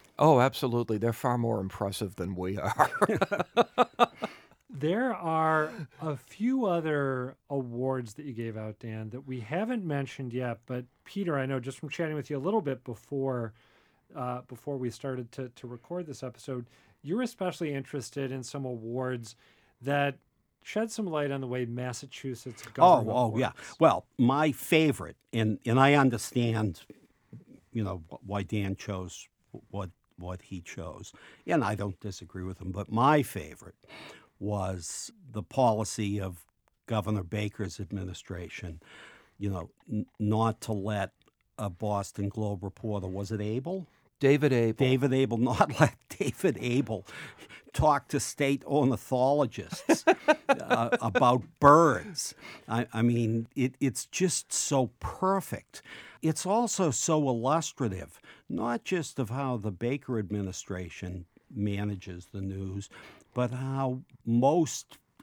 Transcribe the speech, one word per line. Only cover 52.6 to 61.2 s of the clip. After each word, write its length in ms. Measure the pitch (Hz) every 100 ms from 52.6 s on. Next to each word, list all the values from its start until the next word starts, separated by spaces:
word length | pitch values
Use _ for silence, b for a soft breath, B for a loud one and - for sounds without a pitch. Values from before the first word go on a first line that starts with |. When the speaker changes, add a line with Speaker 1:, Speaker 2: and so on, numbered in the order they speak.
| B
Speaker 3:
I, 180 | 113 113
I 100 | 110
mean, 440 | 120 117 113 113 113 -
it, 200 | 131 -
it's 260 | 135 - -
just 460 | - 185 - -
so 380 | - - 139 120 -
perfect. 800 | - - 185 196 - - - - - B B B
It's 220 | 160 156
also 460 | 185 214 233 - 175
so 380 | 117 - 156 139
illustrative, 920 | 120 123 160 - - 123 92 - - B B B
not 360 | - 240 233
just 340 | - 180 151 -
of 120 | 110
how 260 | 127 139 120
the 140 | 104
Baker 460 | 90 120 139 - 117
administration 1080 | 92 104 98 90 - 92 87 - 92 92